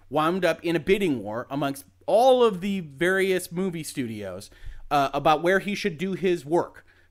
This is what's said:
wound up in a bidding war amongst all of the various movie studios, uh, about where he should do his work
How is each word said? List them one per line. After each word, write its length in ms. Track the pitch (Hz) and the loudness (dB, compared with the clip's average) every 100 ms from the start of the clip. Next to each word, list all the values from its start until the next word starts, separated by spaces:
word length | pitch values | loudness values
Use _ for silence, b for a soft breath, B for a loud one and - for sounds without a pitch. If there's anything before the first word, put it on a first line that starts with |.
| - | -6
wound 340 | 143 156 190 | 0 0 2
up 220 | 175 160 | 0 0
in 100 | 170 | -2
a 60 | 165 | -2
bidding 420 | 147 202 190 127 | 0 2 2 0
war 240 | 101 110 120 | -4 -8 -6
amongst 340 | 139 139 135 - _ - | -4 -4 -6 -14 _ 0
all 360 | 196 262 254 | 4 6 6
of 200 | 233 180 | 4 2
the 180 | 202 196 | -2 -4
various 720 | 156 135 175 190 190 185 180 | -6 -2 0 2 2 0 -2
movie 320 | 170 190 165 | -4 -4 -4
studios, 640 | 147 - 117 107 98 92 - b b b - | -8 -6 -6 -6 -8 -10 -14 b b b -2
uh, 200 | 147 135 | 0 2
about 300 | 143 151 151 | 2 2 2
where 160 | 175 190 | 4 2
he 160 | 196 | 0
should 240 | 202 208 147 | -4 -4 -4
do 160 | 190 | -4
his 320 | 175 180 175 135 | -2 0 -2 0
work 400 | 165 113 - b b b | 0 0 -8 b b b